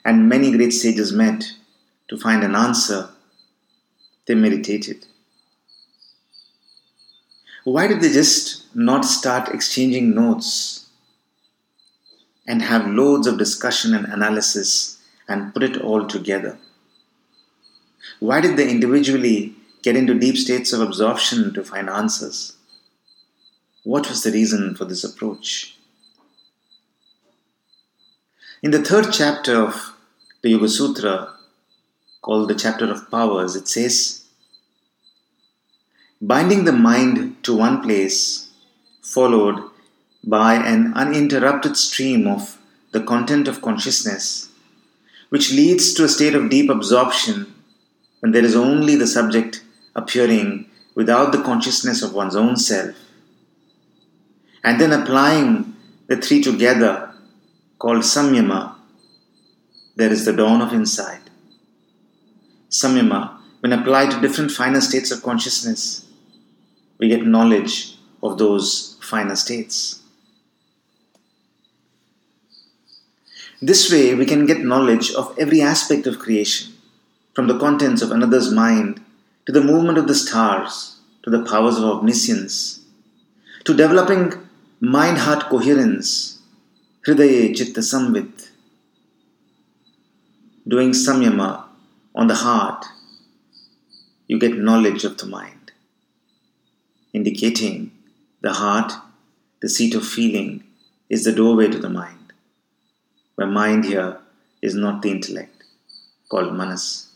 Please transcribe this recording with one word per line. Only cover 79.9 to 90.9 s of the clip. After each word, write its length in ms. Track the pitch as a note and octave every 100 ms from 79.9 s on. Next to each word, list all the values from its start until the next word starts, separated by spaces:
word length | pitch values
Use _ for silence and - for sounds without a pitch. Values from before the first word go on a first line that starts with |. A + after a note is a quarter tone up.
| D#3+
of 100 | C#3
the 60 |
stars, 800 | C#3+ - A2+ G#2+ F#2+ F#2+ - - - _ _
to 80 | -
the 140 | A2+
powers 320 | A2+ G#2+ A#2 A2+
of 80 |
omniscience, 960 | A2 G2 A2 A#2+ A#2 G2+ F#2+ - - - _ _ _ _ _ _ _ -
to 100 | -
developing 580 | - D#3 F3+ F#3 F#3+ E3+ - - _ _ -
mind-heart 680 | A#2+ C#3 E3 D3 A#2+ D3 -
coherence, 920 | B2+ B2+ C#3 A2+ F#2+ - - - - _ _ _ _ _ _ -
hridaye 480 | C#3+ C#3+ B2+ A2 -
chitta 240 | A#2 -
samvit. 720 | A2+ C3 B2 G#2+ - - - _ _ _ _ _ _ _ _ _ _ _ _ _ _ _ _ _ _ _ _ _ -
Doing 240 | B2 B2+